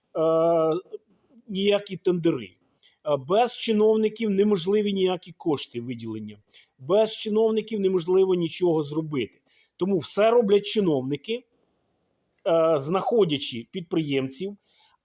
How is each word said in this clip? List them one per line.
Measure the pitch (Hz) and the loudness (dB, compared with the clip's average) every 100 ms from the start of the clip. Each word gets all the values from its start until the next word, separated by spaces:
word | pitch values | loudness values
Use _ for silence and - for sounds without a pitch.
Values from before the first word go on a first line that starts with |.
| _ 170 | _ -2
е, | 160 160 165 165 160 165 - - - _ _ 240 - | 2 2 4 2 2 0 -6 -16 -18 _ _ -20 -10
ніякі | 190 202 202 202 180 | -2 0 0 -2 -4
тендери. | 185 180 165 139 98 | 0 2 2 0 -6
Е, | - _ _ _ _ 156 143 | -18 _ _ _ _ -2 -2
без | 131 202 240 - | 0 2 2 -2
чиновників | - 208 214 220 220 214 220 | -2 2 4 4 0 -2 -2
неможливі | 196 208 202 170 214 202 | 2 2 2 0 0 0
ніякі | 196 185 180 180 | 0 0 -2 -8
кошти | - 170 139 - 120 | -8 -4 -2 -4 -10
виділення. | 120 117 113 110 107 104 _ - _ _ | -10 -10 -8 -10 -12 -16 _ -20 _ _
Без | 135 202 220 | -2 0 0
чиновників | - 220 214 226 220 214 220 | -2 -2 0 2 0 -2 -2
неможливо | 190 185 165 185 190 180 | 0 0 2 2 4 2
нічого | 165 - 180 160 | -2 0 0 0
зробити. | 143 151 156 143 104 - _ _ _ _ | 0 -4 -4 -4 -4 -8 _ _ _ _
Тому | 185 190 | -2 -2
все | - - 220 | -2 2 4
роблять | 240 208 202 202 | 4 4 2 2
чиновники, | 220 185 139 127 143 - 233 - _ _ _ _ _ _ _ _ _ 196 | 0 0 0 -2 -6 -6 -8 -10 _ _ _ _ _ _ _ _ _ 0
е, | 165 160 156 | 2 2 2
знаходячи | 139 190 - 240 180 143 - 117 117 | 0 -2 0 2 2 0 -4 -8 -10
підприємців, | 190 170 170 147 135 131 135 190 208 _ _ _ _ | -12 -6 -4 -2 -2 -2 -6 -10 -12 _ _ _ _